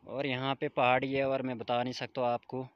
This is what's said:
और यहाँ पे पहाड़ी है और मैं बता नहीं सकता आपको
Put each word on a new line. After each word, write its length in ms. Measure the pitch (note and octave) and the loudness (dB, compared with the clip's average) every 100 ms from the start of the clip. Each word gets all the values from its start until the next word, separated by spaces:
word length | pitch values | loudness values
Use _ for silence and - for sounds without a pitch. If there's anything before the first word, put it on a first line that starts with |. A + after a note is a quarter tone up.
और 220 | - A#2+ C#3+ | -8 -4 -2
यहाँ 300 | B2+ C3+ C3+ | -2 -2 -2
पे 120 | D3+ | -2
पहाड़ी 440 | - B2 B2+ C3+ | 2 4 4 2
है 140 | C3+ C3+ | 0 0
और 140 | C3+ | 0
मैं 160 | C3 A#2+ | -2 -6
बता 240 | A2 A#2+ | 0 0
नहीं 100 | B2 | 0
सकता 320 | A#2+ B2+ - B2 | -4 -6 -2 0
आपको 380 | A#2+ _ B2+ C3 | 0 _ -10 -10